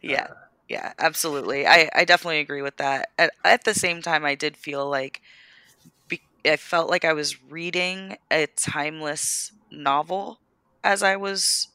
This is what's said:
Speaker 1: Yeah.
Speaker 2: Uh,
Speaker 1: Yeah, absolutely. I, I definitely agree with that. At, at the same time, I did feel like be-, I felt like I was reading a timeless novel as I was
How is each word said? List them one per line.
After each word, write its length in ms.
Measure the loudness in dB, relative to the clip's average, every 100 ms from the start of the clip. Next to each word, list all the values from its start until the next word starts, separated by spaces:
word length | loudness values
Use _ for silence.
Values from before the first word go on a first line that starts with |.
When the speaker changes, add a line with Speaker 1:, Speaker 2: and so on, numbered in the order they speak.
Speaker 1:
Yeah. 220 | -2 -4 -4
Speaker 2:
Uh, 40 | -14 -20 _ _
Speaker 1:
Yeah, 240 | -10 -8 -2
absolutely. 640 | -2 0 -4 -4 -4 0 6
I, 220 | 6 6 2
I 80 | 4
definitely 340 | 4 4 -2
agree 220 | -2 -4
with 140 | -6 -4
that. 320 | -2 -2 -4 0
At, 140 | 0 2 2
at 180 | 2
the 100 | 2
same 280 | 0 -2 -4
time, 240 | -2 0 0
I 100 | -2
did 220 | -4 -6
feel 320 | -8 -6 -2
like 320 | -2 -4 -10 _ -20 -20 -20 _ _ -20 _ _
be-, 120 | -12 _ _ 2
I 120 | 2
felt 320 | 2 0 2
like 160 | 0 2
I 80 |
was 280 | 0 -2 -8
reading 720 | _ -12 -6 -2 -2 -4 -12 -16 _
a 180 | 0 0 -4
timeless 960 | -4 -4 -6 -6 -8 -6 -4 -4 -8 _ _
novel 680 | -4 0 2 0 -4 -6 -14 _ _ _ _
as 180 | 0 4
I 140 | 2 0
was 540 | -2 -2 0 0 -2